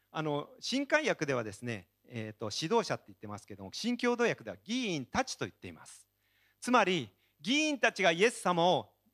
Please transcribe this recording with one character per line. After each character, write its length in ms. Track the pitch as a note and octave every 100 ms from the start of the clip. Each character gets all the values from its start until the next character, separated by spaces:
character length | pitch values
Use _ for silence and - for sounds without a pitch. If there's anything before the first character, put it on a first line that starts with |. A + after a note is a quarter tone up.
| _
あ 120 | D#3+
の、 260 | D#3 D3 D3 -
新 260 | - B3+ C#4+
海 220 | D4+ C#4
訳 160 | E3+
で 80 | D3+
は 120 | C3
で 80 | G#2+
す 100 | F#2+
ね、 260 | A#2+ G#2+ - _ -
え 260 | B2 A2 -
ー 20 |
と、 120 | A2
指 200 | - D#3+
導 120 | A#3 F#3+
者 100 | C3
っ 20 |
て 60 | -
言 60 |
っ 40 | G2
て 80 | G#2+
ま 120 | G#2
す 80 | -
け 100 | G2
ど 80 |
も、 60 | F#2+
新 240 | - A3 A#3+
共 200 | A#3+ A#3+
同 80 |
訳 200 | A#3 C#3+
で 60 | A2
は 60 | F2+
議 240 | - A#3+ A#3
員 180 | D#3+ B2
た 180 | G#3
ち 120 | C4 -
と 100 | G#2+
言 60 |
っ 20 |
て 140 | - F#2
い 40 |
ま 140 | D#2 -
す。 200 | - _ _ _ _ _ _
つ 100 | -
ま 140 | B3
り、 240 | F#3+ F3+ A2+ _ _ _
議 140 | D3
員 240 | C#4+ D#4 C#4+
た 140 | A#3
ち 100 | G3+
が 100 | F#3
イ 100 | E3+
エ 60 | A3
ス 100 | -
様 240 | F#3+ F3
を、 260 | F3 D3+ G#2 _ _